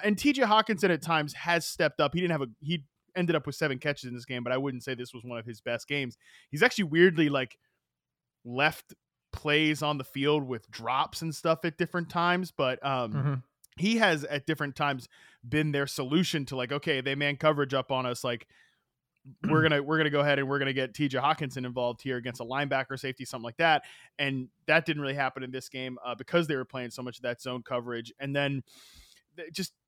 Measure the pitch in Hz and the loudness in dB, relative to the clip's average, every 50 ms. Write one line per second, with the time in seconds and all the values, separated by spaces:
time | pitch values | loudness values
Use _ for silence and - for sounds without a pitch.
0 | 175 208 214 190 - 294 285 269 254 208 214 214 214 - 220 160 202 190 170 151 | 2 2 0 2 2 2 4 4 4 4 6 4 4 4 2 2 4 4 4 2
1 | - 165 170 156 151 147 - - - 170 175 170 160 - - - 170 147 - - | 0 0 0 0 0 -2 -6 -6 -2 0 0 0 0 -2 0 2 2 2 4 2
2 | 147 139 131 175 185 175 170 147 139 120 107 - - 143 175 165 139 - _ _ | 0 2 2 0 0 0 0 0 -2 -4 -6 -10 -6 -4 -4 -4 -6 -10 _ _
3 | _ _ _ 185 175 170 165 156 143 147 135 - 160 147 135 123 - 151 143 - | _ _ _ -2 0 2 2 0 0 -4 -4 -2 -2 -2 -2 -2 -2 -4 -4 -4
4 | - 123 120 120 117 - 127 123 120 123 127 131 139 143 127 123 - - 127 117 | -6 -10 -12 -12 -10 -8 -8 -6 -2 0 0 0 0 -2 -4 -6 -6 -8 -8 -8
5 | 123 120 - 123 110 123 120 117 110 123 117 107 - 123 120 117 - - 143 143 | -8 -12 -14 -16 -14 -12 -10 -10 -10 -12 -14 -10 -6 -4 -4 -4 -4 -4 -4 -4
6 | 135 123 113 - _ - - - _ _ - 147 196 247 - - 202 151 147 165 | -4 -4 -8 -12 _ -20 -20 -20 _ _ 0 2 2 4 4 2 0 2 6 8
7 | 175 190 170 160 160 147 143 135 131 120 - - _ _ _ _ _ _ _ _ | 8 8 8 6 2 2 2 0 -2 -4 -8 -16 _ _ _ _ _ _ _ _
8 | _ _ _ _ _ _ _ _ _ 120 120 127 143 156 - - - _ - - | _ _ _ _ _ _ _ _ _ -8 -2 0 2 0 0 -2 -8 _ -20 -20
9 | _ _ _ _ _ _ - - - 151 147 151 156 156 156 139 151 147 147 143 | _ _ _ _ _ _ -16 -6 0 2 2 4 4 2 0 0 0 -2 -2 -2
10 | 131 - - 139 139 147 151 151 139 127 127 110 - _ - - 113 117 127 135 | -6 -8 -6 -2 0 2 2 2 0 -2 -6 -8 -8 _ -16 -8 -4 -2 0 0
11 | 151 - - - 165 160 147 - - 170 160 156 - 170 151 - 175 165 - 175 | 0 -2 -4 -6 -6 -6 -6 -2 0 0 2 2 0 -4 -2 -2 -4 -2 -2 -4
12 | 170 165 - 180 170 175 175 180 185 170 - - 143 127 127 - - 139 135 127 | -4 -2 -2 0 2 2 2 2 0 -4 -4 -2 0 0 0 -2 -2 -2 -2 -2
13 | 123 110 107 139 131 143 139 131 - _ _ _ - _ _ - 165 208 233 226 | -2 -2 -2 -2 -2 -2 -2 -4 -6 _ _ _ -20 _ _ -2 0 0 2 4
14 | 220 196 165 151 139 - 147 139 - - 160 - 156 143 135 - 151 143 139 127 | 4 4 4 2 0 -4 -4 -4 -2 -2 -2 -2 -2 -6 -2 -2 -2 0 0 -2
15 | 120 - _ - - - _ _ - 120 131 151 156 156 143 143 139 135 - - | -6 -12 _ -20 -20 -20 _ _ -8 -2 0 0 2 2 2 0 0 -2 -2 -4
16 | 135 127 143 170 185 - - 156 139 - 139 131 123 120 143 143 - 165 147 131 | -2 2 2 4 4 2 0 -2 -4 -4 -4 -4 -4 -2 -4 -4 -2 0 -2 0
17 | 127 139 139 139 147 143 143 131 - 156 151 143 143 135 139 135 131 - 135 127 | 0 -2 -2 0 0 -2 0 2 2 2 4 4 2 0 0 -2 0 0 -2 -2
18 | 127 123 123 - - 127 120 117 - - _ _ _ _ _ _ _ _ _ _ | 0 -2 -4 -4 -4 -4 -4 -4 -8 -14 _ _ _ _ _ _ _ _ _ _
19 | _ _ _ _ _ 135 - _ - - 156 160 160 160 151 143 143 139 156 156 | _ _ _ _ _ -20 -12 _ 0 4 4 6 6 6 4 4 2 2 2 2
20 | 156 151 143 143 143 147 143 139 139 131 139 143 139 135 131 135 131 127 104 - | 4 4 4 4 4 4 4 2 2 0 0 0 0 0 0 0 -2 -2 -2 -2
21 | 147 139 127 131 127 143 160 156 156 135 127 135 127 123 120 127 123 120 120 - | -2 0 2 2 2 2 2 2 -2 -4 -6 -6 -8 -6 -4 -2 -2 -2 -2 -4
22 | - 135 127 123 117 127 120 - 120 117 127 139 143 139 139 135 131 - 135 131 | -4 -4 -4 -4 -4 -8 -8 -8 -8 -6 -4 -4 -2 0 0 -2 -2 -4 -6 -8
23 | - 135 127 - 135 - - 123 113 120 117 - 165 165 156 143 - - - - | -8 -8 -8 -8 -12 -12 -10 -10 -10 -10 0 2 4 6 6 4 2 -2 -12 -20
24 | - - _ - 143 139 135 131 127 - _ _ _ - 151 165 160 - 156 147 | -20 -16 _ -2 -2 -2 -2 -2 -6 -8 _ _ _ 2 4 4 4 2 -2 -2
25 | 143 135 135 143 135 131 - 135 131 127 127 131 - - - 131 131 131 127 - | -2 -4 -2 -2 -2 -2 -2 -4 -8 -8 -8 -10 -10 -10 -10 -10 -10 -8 -10 -10
26 | - 123 120 107 - - - 170 170 147 151 131 127 - - 131 123 120 - - | -8 -8 -8 -8 -6 0 2 2 2 2 0 -4 -4 -6 -8 -10 -10 -10 -10 -10
27 | 123 127 113 - 127 123 120 - - 131 127 127 113 - 135 123 117 120 120 117 | -10 -10 -10 -6 -6 -6 -6 -6 -6 -8 -8 -8 -6 -4 -4 -4 -4 -4 -6 -8
28 | 117 117 - - 139 139 139 143 143 139 139 135 - - - - - - - - | -8 -10 -12 -8 -6 -4 0 0 0 0 0 -4 -6 -8 -16 -20 -20 -20 -20 -20
29 | - - - _ _ _ _ - 165 160 165 - 185 - - _ _ | -20 -20 -20 _ _ _ _ -16 -16 -12 -8 -8 -8 -8 -10 _ _